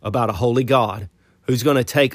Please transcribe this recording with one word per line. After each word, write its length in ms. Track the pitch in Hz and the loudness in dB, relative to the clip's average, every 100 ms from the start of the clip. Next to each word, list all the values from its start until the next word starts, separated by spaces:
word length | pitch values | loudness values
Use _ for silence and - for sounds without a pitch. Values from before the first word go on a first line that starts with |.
about 280 | 104 123 110 | -6 -2 -2
a 40 | |
holy 300 | 87 123 120 | 0 0 0
God 440 | 131 131 107 98 98 _ _ _ | 2 2 0 -4 -12 _ _ _
who's 200 | - 123 | -4 0
gonna 200 | 151 139 | 2 2
take 320 | 120 147 135 | 2 0 0